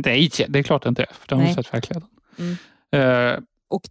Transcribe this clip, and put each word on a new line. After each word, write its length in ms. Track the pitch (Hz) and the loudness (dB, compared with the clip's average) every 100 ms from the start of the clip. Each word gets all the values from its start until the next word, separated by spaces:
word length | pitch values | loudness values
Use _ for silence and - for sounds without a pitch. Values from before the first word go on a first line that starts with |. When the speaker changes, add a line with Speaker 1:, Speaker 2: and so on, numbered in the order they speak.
Speaker 1:
Nej, 260 | 143 123 139 - 117 | 0 2 2 0 0
det 100 | 143 | 0
är 40 | |
klart 200 | 139 151 | 0 0
det 60 | 127 | 0
inte 140 | 120 | -2
är, 100 | 135 | -4
för 140 | - - | -8 -4
den 100 | 131 | 0
har 60 | |
Speaker 2:
Nej. 100 | 160 | 2
Speaker 1:
sett 200 | 175 - | 0 -4
verkligheten. 340 | 123 - 170 - _ _ - | -6 -6 -8 -10 _ _ -10
Speaker 2:
Mm. 180 | 175 175 - _ _ 143 131 123 120 | -8 -8 -12 _ _ 0 2 4 2
Speaker 1:
Eh, 60 | - - _ _ | -2 -8 _ _
Speaker 2:
Och 120 | 196 - | -8 -6